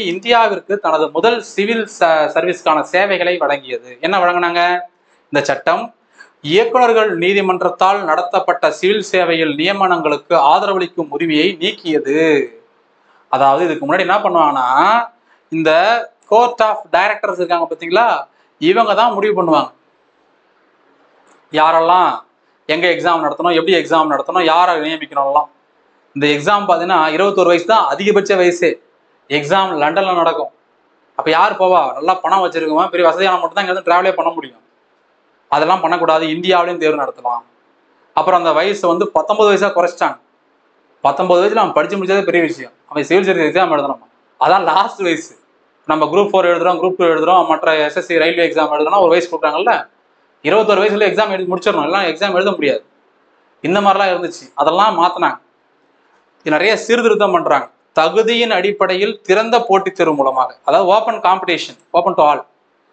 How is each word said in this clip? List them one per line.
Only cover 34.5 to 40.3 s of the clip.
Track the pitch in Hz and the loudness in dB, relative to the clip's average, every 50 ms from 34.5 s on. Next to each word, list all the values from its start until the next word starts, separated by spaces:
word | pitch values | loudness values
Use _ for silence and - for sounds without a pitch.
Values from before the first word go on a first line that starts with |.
| - _ _ _ _ _ _ _ _ _ _ _ _ _ _ _ _ _ _ - | -18 _ _ _ _ _ _ _ _ _ _ _ _ _ _ _ _ _ _ -4
அதெல்லாம் | 143 147 151 165 185 190 170 | -2 0 2 2 0 0 0
பண்ணக்கூடாது, | 160 175 170 170 160 156 160 165 156 156 | -2 -2 0 0 0 0 0 0 -2 -6
இந்தியாவிலையும் | 170 175 185 180 175 170 175 175 165 156 | -4 0 0 2 2 2 0 -4 -2 -2
தேர்வு | 156 151 147 | -2 -2 -2
நடத்தலாம். | 135 127 - - 123 120 120 117 - _ _ _ _ _ _ _ _ _ _ _ _ _ - | -4 -6 -8 -8 -6 -6 -6 -6 -10 _ _ _ _ _ _ _ _ _ _ _ _ _ -4
அப்புறம் | 156 - 185 185 175 | -2 0 2 0 0
அந்த | 170 165 147 151 | 2 2 0 0
வயசு | 175 202 202 202 185 175 | 0 0 -2 -2 -2 -2
வந்து | 165 180 202 - - | 0 0 -2 -2 -2
பத்தொன்பது | 160 156 - 208 208 214 208 | -2 -2 0 0 2 4 4
வயசா | 196 175 202 196 - | 4 2 0 0 0
குறைச்சிட்டாங்க. | 175 175 170 - - 175 143 127 - _ _ | 0 -2 -2 -2 -2 -4 -4 -4 -8 _ _